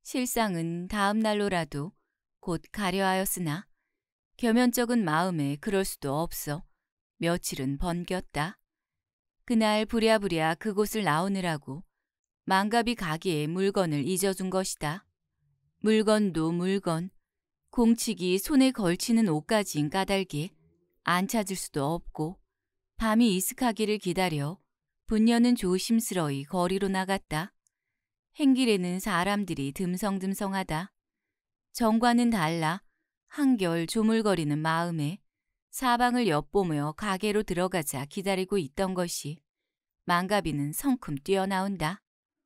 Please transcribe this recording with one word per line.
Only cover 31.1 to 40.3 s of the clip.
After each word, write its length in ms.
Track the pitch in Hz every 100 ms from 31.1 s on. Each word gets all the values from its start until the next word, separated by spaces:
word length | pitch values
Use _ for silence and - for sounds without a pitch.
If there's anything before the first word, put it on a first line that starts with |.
| _ _ _ _ _ _
정과는 580 | - 233 220 240 240 240
달라 500 | 226 156 170 156 185 _ _ _ _ _
한결 560 | - 269 247 170 165 165
조물거리는 720 | 226 220 226 208 180 147 147
마음에 600 | 156 165 175 165 143 196 _ _ _ _ _
사방을 560 | - 262 240 247 247 226
엿보며 680 | 151 - 202 180 151 147 -
가게로 480 | 208 190 214 208
들어가자 600 | 208 170 180 180 151 131 143
기다리고 520 | - 196 190 185 202
있던 340 | 180 - 190
것이 460 | 185 175 - 143 156 _ _ _ _ _ _
망가비는 680 | - 175 185